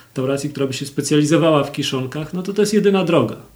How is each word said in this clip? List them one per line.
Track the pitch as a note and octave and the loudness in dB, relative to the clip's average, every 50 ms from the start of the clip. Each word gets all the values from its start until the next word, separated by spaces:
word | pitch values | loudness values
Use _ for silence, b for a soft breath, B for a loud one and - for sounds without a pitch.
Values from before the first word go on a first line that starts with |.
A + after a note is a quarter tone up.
| B | B
restauracji, | B B C3+ C3 C3+ C#3 C#3 - D3 | B B -4 -4 -2 -2 -4 -4 -6
która | - - C#3 | -4 -4 -4
by | C3 | -4
się | C3 - D3 | -4 -6 -10
specjalizowała | - - - C#3 - D3+ D3+ D3 C#3 E3 D3+ D3+ D#3+ D#3 C#3+ C#3 | -8 -6 -6 -2 0 2 2 4 4 4 4 4 4 4 2 2
w | - | -2
kiszonkach, | - - - - C3+ B2+ B2+ B2+ - D3+ D#3 - - | -4 -6 -4 -4 -2 -4 -4 -6 -6 -8 -8 -8 -8
no | F3+ | -8
to | F3 F3+ | -6 -4
to | G3 G#3 | 0 0
jest | G#3 G#3 A3 | 0 2 2
jedyna | G#3 F3 G3+ G3 F#3+ F3 | 2 4 4 2 2 2
droga. | D#3+ E3 D3 A#2 G#2+ G#2+ - - - - | 4 4 2 2 2 -4 -10 -16 -20 -20